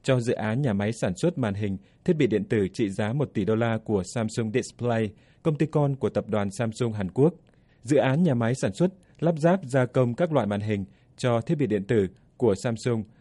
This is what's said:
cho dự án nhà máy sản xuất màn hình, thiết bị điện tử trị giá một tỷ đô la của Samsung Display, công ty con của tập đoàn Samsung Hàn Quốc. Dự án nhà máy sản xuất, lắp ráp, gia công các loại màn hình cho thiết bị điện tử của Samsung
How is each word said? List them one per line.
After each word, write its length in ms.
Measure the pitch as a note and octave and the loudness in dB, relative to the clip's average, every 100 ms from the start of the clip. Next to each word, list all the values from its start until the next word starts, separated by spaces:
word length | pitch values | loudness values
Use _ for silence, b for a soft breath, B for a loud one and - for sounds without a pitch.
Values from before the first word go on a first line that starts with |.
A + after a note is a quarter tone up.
cho 180 | - B2+ | 0 0
dự 120 | A#2+ | 0
án 300 | - G#2+ A#2 | -2 -2 0
nhà 100 | D3 | 0
máy 200 | G2+ G2+ | 0 -2
sản 200 | A2+ A#2 F2+ | -2 -4 -2
xuất 220 | E3 E3+ | -2 -2
màn 160 | A#2 | -4
hình, 240 | G2 G#2+ F#2+ b b | -2 -4 -6 b b
thiết 120 | - D#3+ | -2 2
bị 100 | B2 | 2
điện 180 | G#2 | 0
tử 240 | F#2+ A2+ F#2 | 0 0 0
trị 160 | - G#2 | 0 -4
giá 240 | G2 G#2+ | -2 -4
một 180 | C3+ C3+ | -2 -4
tỷ 100 | - | -2
đô 100 | G2 | 0
la 240 | A2+ A#2 A2+ | 0 0 -2
của 180 | - G#2 F2+ | -2 -2 -2
Samsung 380 | B2 A2 - A2 | -4 -4 -4 -2
Display, 580 | A2+ G#2+ - A#2+ A#2 A2 b b b | -2 -4 -4 -2 0 -2 b b b
công 120 | E3 | -4
ty 120 | D3+ D#3 | 0 0
con 300 | D3+ C#3+ C3+ | 2 0 0
của 120 | G#2+ | -2
tập 160 | G#2 G2 | -2 -2
đoàn 220 | G#2+ G2+ | -2 -2
Samsung 420 | - A#2 A2 A#2+ | -2 -4 -2 -4
Hàn 180 | G#2+ F#2+ | -2 -4
Quốc. 240 | - D3+ - _ b b b | 2 2 2 _ b b b
Dự 140 | A2+ C#3+ | 0 2
án 260 | B2 C#3 | 4 4
nhà 120 | F3+ | 2
máy 200 | A#2+ A#2 | 2 0
sản 200 | B2+ B2+ | 0 -2
xuất, 160 | - F3+ - b _ | 0 -2 -2 b _
lắp 140 | D#3 D#3 | -2 2
ráp, 220 | E3 F#3+ | 2 2
gia 220 | D3 C3+ B2 | 0 0 2
công 280 | C3+ B2 | 2 0
các 180 | A#2+ E3+ | 0 0
loại 140 | D3 G#2 | 0 0
màn 140 | G2+ | -2
hình 240 | G#2+ G#2 F#2+ b b - | -2 -2 -4 b b -4
cho 240 | C3 A#2 | 0 0
thiết 180 | - E3 | 0 0
bị 80 | B2 | 0
điện 180 | G#2 | 0
tử 220 | G2 A2+ F#2 b b - | 2 2 2 b b 0
của 180 | A#2+ G2 | 2 2
Samsung 420 | B2+ A2+ - A2+ G2+ b | -2 -4 -2 -2 -4 b